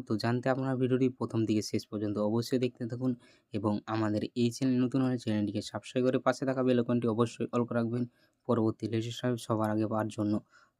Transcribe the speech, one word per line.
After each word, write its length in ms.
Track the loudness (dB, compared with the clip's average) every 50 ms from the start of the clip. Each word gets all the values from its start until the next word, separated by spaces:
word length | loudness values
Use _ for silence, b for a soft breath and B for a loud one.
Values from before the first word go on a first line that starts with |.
তো 120 | 0 0 -2
জানতে 300 | 0 0 0 0 2 2 0
আপনারা 240 | 0 0 0 -2 0
ভিডিওটি 320 | 0 2 2 2 2 2 2
প্রথম 320 | 0 -2 -6 -4 -2 0 0
থেকে 160 | 2 2 0 0
শেষ 200 | -2 -4 -4 -4
পর্যন্ত 300 | -6 -6 -4 -4 -2 -2 0
অবশ্যই 400 | 0 0 0 0 0 0 0 0
দেখতে 260 | 0 -2 -4 -4 -8
থাকুন 240 | -8 -6 -2 -2 -2 -2 -2 -6 -18 -20 _ _ _ -6
এবং 180 | -2 0 0 0 0 -2
আমাদের 360 | -2 -2 0 0 0 0 0 -2 -4 -2
এই 140 | 0 0 0
চ্যানেল 260 | 0 0 0 2 2 2
নতুন 200 | 2 2 2 0 0
হলে 160 | 0 0 -2
চ্যানেলটিকে 440 | -2 0 0 0 0 0 -2 -4 -6
সাবস্ক্রাইব 420 | -6 -8 -10 -8 -4 -2 0 2
করে 120 | 2 2 2
পাশে 240 | 2 0 0 0 0
থাকা 160 | -2 0 2 2
বেল 160 | 4 4 4
আইকনটি 280 | 2 2 0 0 0 2
অবশ্যই 380 | 2 2 2 0 0 -4 -6 -2 0
অল 100 | 0 0
করে 140 | 0 0 -2
রাখবেন 260 | -2 0 -2 -4 -4 -6 _ _ _ _ _ _ _ 0
পরবর্তী 360 | 2 2 2 2 0 -2 -4 -2
লেটেস্ট 320 | -2 -2 -2 -4 -6 -4 -2
আপডেট 160 | -2 -2 -2
সবার 280 | -2 -2 0 0 0 0
আগে 160 | 2 0 0
পাওয়ার 220 | 0 0 0 -2 -2
জন্য। 260 | -2 -2 0 0 0 0 -2 _ _ -20 _ _ _